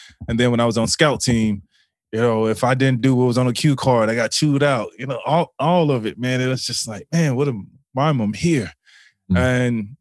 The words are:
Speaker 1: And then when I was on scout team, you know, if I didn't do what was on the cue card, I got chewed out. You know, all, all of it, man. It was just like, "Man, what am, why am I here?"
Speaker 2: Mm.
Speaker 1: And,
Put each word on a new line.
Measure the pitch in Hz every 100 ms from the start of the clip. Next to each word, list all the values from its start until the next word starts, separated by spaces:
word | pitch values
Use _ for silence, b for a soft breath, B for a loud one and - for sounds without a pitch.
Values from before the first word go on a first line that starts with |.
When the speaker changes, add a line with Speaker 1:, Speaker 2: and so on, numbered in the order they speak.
| B B -
Speaker 1:
And | 113
then | 123
when | 117
I | 117
was | 113
on | 113
scout | - 151 123
team, | - 117 110 98 - _ _ _ _
you | 110
know, | 120 110 110
if | 110
I | 123
didn't | 131 135 123
do | 131 127
what | 127
was | 120
on | 127
the |
cue | 117 151 135
card, | 135 120 110
I | 117
got | 110
chewed | - 151 139
out. | 143 127 101 -
You | 131
know, | 120 123
all, | 160 165 -
all | 147 180 156
of | 127 107
it, | 92
man. | 123 127
It | 127
was | 127 -
just | 123 -
like, | 104 -
"Man, | 170 156 123
what | 147
am, | 110 - - _
why | 127 151
am | 135
I | 107
here?" | 104 170 147 92 - b b b b -
Speaker 2:
Mm. | 95
Speaker 1:
And, | 127 127 123 117 104 135